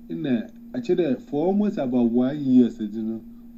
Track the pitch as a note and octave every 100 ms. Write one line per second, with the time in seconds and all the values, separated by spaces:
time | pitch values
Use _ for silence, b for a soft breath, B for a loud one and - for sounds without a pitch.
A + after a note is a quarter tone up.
0 | - E3 D3+ A#2+ - - - B2+ A#2+ F3+
1 | D#3+ B2 - C#3+ E3+ G3+ G#3 E3 C3+ B2+
2 | A#2 A#2+ B2+ D3+ C3+ B2+ A#2 G#2+ G#2+ G#2+
3 | A2 A2+ - B B